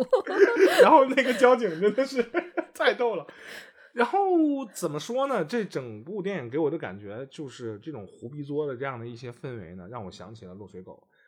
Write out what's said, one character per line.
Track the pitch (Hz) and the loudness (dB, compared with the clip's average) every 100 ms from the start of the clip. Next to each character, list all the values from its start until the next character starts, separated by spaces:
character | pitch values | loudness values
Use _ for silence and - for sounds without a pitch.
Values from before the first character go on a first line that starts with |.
| 254 480 - 381 | 0 0 0 4
<laughs> | 403 480 381 762 | 4 6 6 8
然 | 359 | 8
后 | 302 | 8
那 | 269 262 | 6 2
个 | 254 | 0
交 | 240 247 | 4 6
警 | 254 220 160 | 6 2 0
真 | 208 | 0
的 | 208 269 | 2 0
是 | 269 233 339 - | -2 -2 -4 -4
<laughs> | - - | -6 -8
太 | - 285 | -2 0
逗 | 208 240 190 | 2 0 -2
了。 | 147 - - - - - - | -8 -16 -20 -18 -20 -20 -6
然 | 240 240 | -2 0
后 | 381 392 349 302 277 247 | 2 2 4 2 0 -6
怎 | - 170 | -8 -6
么 | 147 | -6
说 | - 240 277 | -4 -2 0
呢？ | 240 | 0
这 | 151 233 190 | -2 -2 -4
整 | 156 127 107 131 | -6 -8 -12 -10
部 | 208 | -8
电 | 180 190 | -6 -6
影 | 120 | -4
给 | 139 | -2
我 | 160 | -2
的 | 160 | -2
感 | 120 95 | -6 -10
觉 | 104 107 135 | -12 -12 -12
就 | - 143 | -14 -14
是 | 117 117 104 | -10 -10 -10
这 | 156 | -12
种 | 135 95 | -14 -16
胡 | - 120 | -16 -14
逼 | 147 | -12
作 | 139 143 147 | -6 -4 -4
的 | 123 | -6
这 | 135 | -8
样 | 127 | -8
的 | 117 | -12
一 | |
些 | 117 123 | -12 -14
氛 | 120 139 120 | -14 -12 -12
围 | 85 92 | -12 -14
呢， | 90 | -14
让 | 120 95 | -14 -14
我 | |
想 | - 90 | -14 -18
起 | 113 92 | -18 -18
了 | 92 | -18
《落 | 98 | -18
水 | 92 | -18
狗》。 | 92 - _ _ | -18 -20 _ _